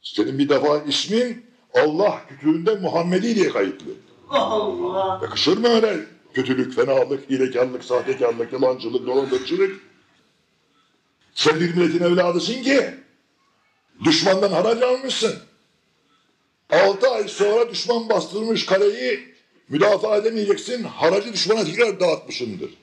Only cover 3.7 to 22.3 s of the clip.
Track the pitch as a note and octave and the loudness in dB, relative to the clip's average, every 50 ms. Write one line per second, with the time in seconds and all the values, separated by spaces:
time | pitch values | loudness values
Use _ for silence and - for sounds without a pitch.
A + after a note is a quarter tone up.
3.7 | - - - - - - - _ _ _ _ - C#4+ C#4 - - A3 G#3+ G3+ - | -2 -8 -12 -16 -16 -16 -18 _ _ _ _ -2 0 0 0 0 0 -2 -2 -2
4.7 | F3+ F3 F3 F3+ F#3 F#3+ G3 F#3+ - - - - - - - C#3+ F3+ G#3+ A3+ A#3+ | -4 -4 -6 -4 -4 -2 -2 -2 -4 -6 -6 -8 -4 -2 0 0 0 2 2 2
5.7 | A#3 A3+ A3 A3 G3 D#3+ - - - _ _ _ _ C3 B2+ A#2+ C3 B2+ B2 - | 4 4 2 2 -2 -4 -8 -12 -18 _ _ _ _ -4 -2 -2 0 -2 -2 -4
6.7 | - - A#2+ C3 C3+ C3+ B2 B2 C#3+ C3+ - - C3+ C3 C3 B2+ B2 A#2+ B2+ B2+ | 0 -2 0 2 2 0 2 0 -2 -6 -4 -4 -2 0 0 -2 0 0 -2 -2
7.7 | B2+ B2 - - B2 B2 - C3 C3 C3+ B2+ A#2+ A#2 A#2 A#2 A2+ C#3 C3 C#3 B2+ | -2 -10 -6 -2 -2 -2 0 -2 -2 0 0 -2 0 -2 -4 -6 -2 0 0 0
8.7 | B2+ B2 A#2 A2+ A#2 B2+ A#2 B2+ B2+ C3+ C#3 C3+ C3 B2+ C3 - D#3+ F#3 G3 F#3+ | 0 0 -4 -4 -4 -4 -4 0 0 0 0 0 -2 -2 -2 -2 0 0 0 0
9.7 | G3 - - _ _ _ _ _ _ _ _ _ _ _ _ _ _ _ _ _ | -2 -8 -18 _ _ _ _ _ _ _ _ _ _ _ _ _ _ _ _ _
10.7 | _ _ _ _ _ _ _ _ _ _ _ _ _ - - D3+ D#3 D#3+ F3 E3+ | _ _ _ _ _ _ _ _ _ _ _ _ _ 0 2 2 2 2 0 0
11.7 | E3 F3+ F3 D#3 D#3 E3+ F3 F3 F3 F3+ F3+ F3 E3+ F3 - G#3+ A#3 C4+ A#3 C4 | 2 2 2 2 2 2 2 2 4 4 2 2 0 0 -2 -2 -6 -4 0 2
12.7 | C#4 C4+ G3 - - - - _ _ _ _ _ _ _ _ _ _ _ _ _ | 2 2 2 0 -6 -14 -20 _ _ _ _ _ _ _ _ _ _ _ _ _
13.7 | _ _ _ _ _ - F#2+ E3 D#3 - D#3+ G3 F#3+ - G#3+ G3 F3 D#3 F#3 A3 | _ _ _ _ _ -2 2 2 2 4 4 2 2 2 2 2 2 2 2 2
14.7 | A#3 A#3 B3+ B3 B3+ C4 C4+ C4 - - A3+ G#3+ - - - _ _ _ _ _ | 2 2 2 0 0 0 -2 -6 -4 -2 -2 -2 -4 -6 -14 _ _ _ _ _
15.7 | _ _ _ _ _ _ _ _ _ _ _ _ _ _ _ _ _ _ _ _ | _ _ _ _ _ _ _ _ _ _ _ _ _ _ _ _ _ _ _ _
16.7 | - D#3+ F#3+ G3 G3 G3 B3 C4 B3 A3 G3+ F#3+ - - G3+ G#3 G#3 A#3 A#3 A#3 | 2 4 4 4 4 2 2 2 2 0 -4 -4 -2 0 2 2 4 2 2 0
17.7 | G3 - - - A#3+ A#3 A3+ A3 A3 F#3 - - D#3+ G#3 A3 A3+ A3+ F#3+ - - | -2 -8 -2 -2 -2 -2 0 0 0 0 0 -2 -6 -6 -2 -2 -2 -2 0 0
18.7 | F#3 G3 G#3 G3+ G#3+ A#3+ B3+ B3+ A3 - - - _ _ _ _ _ _ _ _ | 2 2 4 2 0 0 -4 -4 -4 -4 -8 -16 _ _ _ _ _ _ _ _
19.7 | C3+ D3+ F#3+ G#3 G#3 F#3 G#3 G#3+ A3 G#3 G#3 A3+ A3+ A3 G#3 G3+ G3 - - - | 0 2 4 4 4 2 2 0 0 2 0 0 -2 -2 0 0 0 -2 -2 -8
20.7 | B3 A#3+ G#3+ D#3 - - C#3+ E3 F#3 G3+ G3+ A#3 G#3+ F3 - F3 A3 A3+ G3+ D#3 | -8 -6 -8 -10 -6 0 2 2 2 2 0 -2 -6 -4 0 0 0 0 0 -2
21.7 | E3+ G#3 A#3+ A3 F#3+ F3 F3+ F3 D#3 - - - | 0 0 0 0 2 0 0 0 0 -2 -6 -12